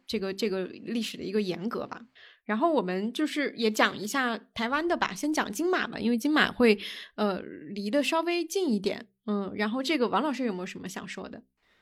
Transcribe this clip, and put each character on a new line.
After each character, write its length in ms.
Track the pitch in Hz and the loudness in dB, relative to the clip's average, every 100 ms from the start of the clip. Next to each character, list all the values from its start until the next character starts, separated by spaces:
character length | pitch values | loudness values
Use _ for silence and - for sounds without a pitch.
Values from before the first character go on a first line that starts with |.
| - | -6
这 140 | 220 | -4
个， 140 | 190 | -4
这 160 | 196 220 | -2 -2
个 160 | 190 180 | -2 -4
历 340 | - - 233 | -8 -6 -4
史 160 | 214 - | -4 -6
的 80 | |
一 80 | 185 | -2
个 80 | 214 | 0
严 260 | 190 170 180 | 0 -2 -4
格 200 | - 143 | -4 -6
吧。 160 | - - - - - | -10 -16 -20 -20 -12
然 120 | - 214 | -4 0
后 160 | 330 | 2
我 80 | 285 | 2
们 320 | 185 185 214 | 2 0 -2
就 140 | 247 294 | 0 0
是 260 | 294 262 220 | 0 -2 0
也 120 | 226 | 2
讲 260 | 214 220 170 | 4 2 2
一 100 | 208 | -4
下 320 | 277 247 220 - | 0 0 -2 -6
台 160 | - 226 | -6 -2
湾 160 | 285 339 | 0 2
的 100 | 302 | 2
吧， 160 | - | 0
先 160 | 180 294 | -2 -2
讲 220 | 302 - | 0 0
金 160 | 214 349 | 0 0
马 180 | 349 - | 2 0
吧， 120 | - | -2
因 120 | 220 | 0
为 60 | 240 | 2
金 160 | 285 | 4
马 180 | 302 196 | 4 4
会， 280 | - 240 208 - - - - | 6 6 6 2 -12 -10 -2
呃， 260 | 208 185 | 0 0
离 480 | - 92 - 202 208 | -6 -12 -10 -6 0
得 120 | 277 | 2
稍 200 | 269 330 | 2 2
微 200 | 339 349 | 2 0
近 280 | 330 392 339 | 0 0 2
一 80 | 208 | 2
点。 260 | 196 - - _ - | 0 -4 -10 _ -4
嗯， 260 | 202 190 - | -2 -2 -2
然 120 | 214 | -2
后 140 | 262 | 0
这 160 | 269 302 | 0 2
个 100 | 220 | 2
王 140 | 185 | 2
老 100 | 302 | 2
师 140 | 247 247 | 0 -2
有 60 | |
没 80 | 180 | -2
有 60 | 185 | -6
什 140 | - | -10
么 80 | 180 | -10
想 180 | - - | -10 -10
说 220 | - 180 | -12 -12
的？ 140 | - - _ _ _ | -14 -18 _ _ _